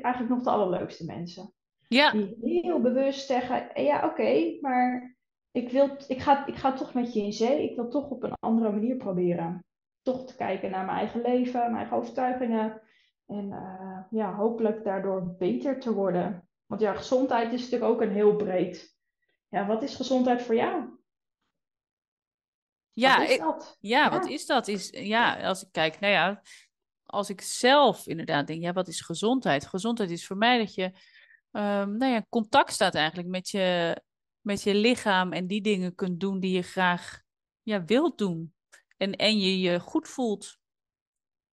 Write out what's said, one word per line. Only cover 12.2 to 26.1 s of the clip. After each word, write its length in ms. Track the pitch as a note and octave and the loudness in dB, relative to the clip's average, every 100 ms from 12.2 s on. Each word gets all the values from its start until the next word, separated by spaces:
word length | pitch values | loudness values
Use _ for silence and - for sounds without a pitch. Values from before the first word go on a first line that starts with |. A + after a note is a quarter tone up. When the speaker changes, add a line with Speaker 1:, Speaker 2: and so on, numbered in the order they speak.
| B3+ B3+ A#3+ A3+ A3 - - _ _ _ - | -2 -2 0 0 -2 -4 -16 _ _ _ -12
Speaker 1:
En, 260 | G#3 G3+ | -10 -8
eh, 480 | F#3+ F#3+ F#3 F#3+ F#3+ - | -10 -12 -12 -12 -12 -6
ja, 240 | A3 G3+ G3+ | -4 -2 0
hopelijk 480 | A3 A3+ G#3+ A3 | 0 2 0 0
daardoor 520 | G3+ F#3+ F#3+ F#3+ F3 - | -4 -2 -2 -2 -4 -2
beter 420 | F3+ B3 C#4+ C4 | -2 0 -2 -2
te 140 | A#3+ | -2
worden." 480 | G3 G3 F3 F3+ G#3 - _ - | 0 0 0 -2 -6 -12 _ -10
Want 160 | G3+ | -2
ja, 120 | G#3+ | 0
gezondheid 600 | - - B3+ C4+ A#3 A#3 | -2 0 2 2 0 0
is 80 | B3 | -4
natuurlijk 300 | - A#3 A3 | -2 0 0
ook 100 | A3+ | 2
een 100 | A3 | 0
heel 240 | G3 G#3 - | 4 4 4
breed. 600 | F#3 F#3 F3+ - - _ _ _ _ _ _ | 2 0 -2 -4 -16 _ _ _ _ _ _
Ja, 160 | G3+ G3 | -4 -2
wat 160 | A3 | -2
is 120 | C#4 - | -2 -6
gezondheid 460 | B3+ B3+ B3 A#3+ | 0 2 4 2
voor 140 | - A3+ | 2 0
jou? 340 | D4+ F4+ - - _ _ _ _ _ _ _ _ _ _ _ _ _ _ _ _ _ _ _ | 2 -2 -6 -14 _ _ _ _ _ _ _ _ _ _ _ _ _ _ _ _ _ _ _
Speaker 2:
Ja, 240 | - C4 A3 | 2 6 6
Speaker 1:
Wat 80 | - | 6
is 60 | C4 | 2
Speaker 2:
ik, 40 | |
Speaker 1:
dat? 360 | D#4+ D4+ - - | 0 -4 -10 -14
Speaker 2:
ja, 240 | G3+ B3 | 0 4
Speaker 1:
Ja. 60 | C4+ | 4
Speaker 2:
wat 180 | F4+ F4+ | 2 0
is 160 | D4 - | -4 0
dat? 220 | C4+ G#3+ | 0 0
Is, 220 | G3+ - | -4 -6
ja, 540 | - G3 A3 G#3+ - | -10 -2 2 2 2
als 180 | - F#3+ - | -2 -4 -4
ik 60 | |
kijk, 280 | - D#3+ - | 0 0 0
nou 140 | G3+ | 2